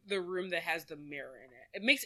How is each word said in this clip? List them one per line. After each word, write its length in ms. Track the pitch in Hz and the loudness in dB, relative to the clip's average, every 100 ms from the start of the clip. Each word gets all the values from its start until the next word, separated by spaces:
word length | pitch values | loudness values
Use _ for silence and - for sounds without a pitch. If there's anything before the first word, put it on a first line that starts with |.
| 202 | -2
the 140 | 196 | -2
room 280 | 175 185 185 | 0 -2 0
that 140 | 165 | 0
has 220 | 165 165 160 | 2 0 -2
the 100 | 151 | -10
mirror 400 | 147 143 131 127 | -8 -8 -8 -12
in 140 | 131 | -18
it. 240 | 123 - 196 | -20 -12 0
It 80 | |
makes, 200 | 220 277 | 4 4